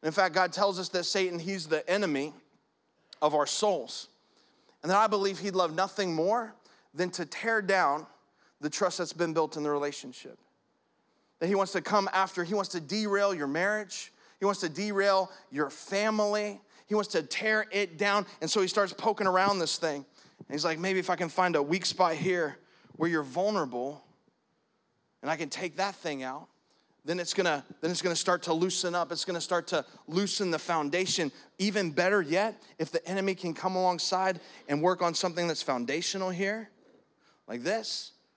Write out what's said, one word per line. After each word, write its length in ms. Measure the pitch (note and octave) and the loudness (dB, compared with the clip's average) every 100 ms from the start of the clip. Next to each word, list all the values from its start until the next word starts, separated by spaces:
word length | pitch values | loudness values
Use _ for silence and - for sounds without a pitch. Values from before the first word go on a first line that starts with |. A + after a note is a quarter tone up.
In 80 | D#3 | -2
fact, 240 | D#3+ F#3 E3 | 2 2 4
God 180 | F#3 | 2
tells 240 | E3+ G3+ F#3 | 2 0 0
us 120 | F#3 | -4
that 160 | F#3 E3+ | -2 0
Satan, 340 | G3 F#3 F3 | 0 0 -2
he's 280 | E3 G3 D#3 | -4 -6 0
the 200 | D#3 - | -2 2
enemy 420 | F#3+ G3 C#3+ D3 - _ _ _ _ _ _ _ - | 0 2 0 -2 -8 _ _ _ _ _ _ _ -2
of 140 | D3+ | 0
our 140 | D3+ C#3+ | 2 0
souls, 640 | - G#3 F3 A2+ - - _ _ _ _ _ _ _ | 0 0 0 -4 -10 -12 _ _ _ _ _ _ _
and 80 | D#3+ | 2
that 60 | F#3+ | 4
I 100 | A3 | 4
believe 320 | G3+ G3 F#3 | 4 0 -2
he'd 160 | G3 F#3 | -4 0
love 180 | F3 | 0
nothing 400 | D#3+ F#3+ - F#3+ | 2 -2 0 -2
more 400 | D#3+ E3+ A3+ A3 - _ _ _ | 0 2 2 -2 -12 _ _ _
than 160 | C#3+ F3+ | -4 -4
to 140 | - D#3+ | -4 -8
tear 380 | - A3+ A3+ | -4 0 0
down 420 | F#3+ G3 D#3+ C#3+ - _ _ _ _ _ | 2 4 4 2 -4 _ _ _ _ _
the 80 | D3 | -6
trust 300 | - F#3+ - | 0 0 0
that's 120 | E3 | -6
been 220 | D#3+ E3+ | -2 -2
built 240 | D#3+ D#3 D#3 | 0 0 0
in 60 | |
the 80 | D3 | -2
relationship. 680 | D3 C#3+ C#3+ B2+ B2+ - A#2+ _ _ _ _ _ _ _ _ _ _ | 0 -2 -6 -14 -16 -18 -20 _ _ _ _ _ _ _ _ _ _
That 80 | E3+ | 0
he 80 | G3 | 2
wants 160 | F#3+ | 2
to 100 | F3+ | 0
come 260 | D#3 G#3 G3 | 2 2 2
after, 300 | F#3 F#3+ - | 2 0 0
he 100 | E3+ | -2
wants 160 | G#3 F#3+ | -2 -2
to 100 | F3+ | -4
derail 540 | D3 G3+ G#3+ G3 G3+ | -6 -4 0 2 2
your 140 | F#3 C#3+ | 0 -2
marriage. 680 | D3 F#3+ G#3+ G#3 - - _ _ _ | 0 0 -2 -4 -12 -14 _ _ _
He 60 | G3 | -2
wants 160 | G3 | 0
to 80 | E3+ | -2
derail 640 | D3 G#3 G3 G3+ F#3+ F#3 - - | -2 -2 2 4 4 2 -6 -12
your 200 | C#3 D3+ | -4 -4
family. 920 | - - G3 G#3+ G#3+ G#3 G#3 G#3 G3+ _ - - | -4 -4 0 0 2 2 0 -2 -8 _ -20 -2
He 80 | |
wants 160 | G#3+ G3+ | 0 2
to 100 | F3 | -2
tear 420 | C#3+ - A3 A3 G#3+ | -2 -2 2 2 0
it 260 | F#3+ G3+ D#3+ | -2 -2 0
down. 300 | G3+ G3+ G3 - | 2 2 0 -6
And 100 | D#3+ | -2
so 120 | G#3+ | 2
he 60 | F#3 | 2
starts 260 | G3+ G3 | 2 0
poking 320 | F#3+ - G3+ G3+ | 0 -2 2 2
around 320 | F#3 G3 G3 | 4 4 2
this 200 | D#3+ - | 0 -2
thing. 280 | E3 C#3+ C3+ _ - _ | -2 -4 -8 _ -20 _
And 100 | - | -8
he's 120 | D3 | -2
like, 140 | E3 D#3+ | -2 0
"Maybe 220 | F3+ F#3+ | 0 0
if 100 | F#3 | 0
I 60 | F3 | -2
can 120 | F3 | -2
find 280 | E3 F3+ D#3+ | 0 2 2
a 80 | |
weak 240 | C#3+ F#3 - | 2 0 0
spot 260 | - F3 | 2 2
here 460 | E3 F3+ F3+ D#3 C3+ _ _ - - | 4 0 2 0 -4 _ _ -20 -2
where 120 | E3 | 0
you're 140 | E3 | 0
vulnerable 800 | C#3 C3 G3 G#3 C#3+ B2 C3 D3+ - _ _ _ _ _ _ _ _ _ _ _ | 0 0 0 2 0 -2 -6 -8 -18 _ _ _ _ _ _ _ _ _ _ _
and 80 | C3 | -6
I 40 | D#3 | -4
can 120 | D#3 | -4
take 280 | - F3+ D3 | -6 -8 -4
that 180 | G3 F#3+ | -4 -4
thing 260 | E3+ C#3+ | -6 -6
out, 260 | C3 C3+ E3 _ _ _ _ _ C#3 | -6 -10 -14 _ _ _ _ _ -6
then 160 | F3+ | -4
it's 120 | E3+ | -2
gonna, 300 | - F3 D3 - - | 0 2 2 -4 -6
then 100 | D#3+ | -2
it's 120 | F3 | 0
gonna 160 | F3+ E3 | 0 0
start 260 | - F3+ | 2 0
to 100 | F3 | 2
loosen 400 | D#3+ F3+ F3+ F#3 | 0 2 0 -2
up. 200 | F3 D#3+ | 0 -2
It's 100 | E3 | -4
gonna 160 | - F3 | -4 -4
start 280 | - F3 E3+ | 0 0 0
to 180 | E3+ C3 - - | -2 -2 -12 -4
loosen 420 | E3 G3+ - G3 | 0 0 0 0
the 80 | D#3+ | 0
foundation." 720 | - E3+ D3 E3+ F#3 - D#3 - - _ | 0 0 2 0 0 0 0 -4 -20 _
Even 340 | G3+ G#3 F#3 | 0 2 0
better 300 | D3 F3+ G#3 | 2 4 4
yet, 400 | D3+ E3+ A3 G#3+ - - | 2 2 2 -2 -18 -6
if 120 | D#3+ | -2
the 160 | E3+ D#3+ | -2 -2
enemy 260 | G3 G3 | 0 0
can 200 | F#3 F3 | 0 -4
come 240 | D#3 F#3 F#3 | -2 -2 2
alongside 640 | F#3 F3 - F#3 F#3 F3+ - - - | 2 2 0 0 0 -2 -6 -20 -4
and 140 | C#3+ | 2
work 200 | E3 F#3 | 4 4
on 120 | F3 | 2
something 340 | E3 F#3 E3 F3 | 0 -2 0 0
that's 140 | D3+ | 0
foundational 720 | - B2+ A#2+ D3 E3+ G3 F#3 | -2 -2 0 -2 -2 -2 -4
here, 380 | F3+ G3 G#3+ A3 _ _ _ _ _ _ _ - | -2 -2 -4 -8 _ _ _ _ _ _ _ -12
like 160 | A#2+ | -6
this 480 | B2+ A3 G#3+ - - _ _ | -2 -2 -2 -8 -8 _ _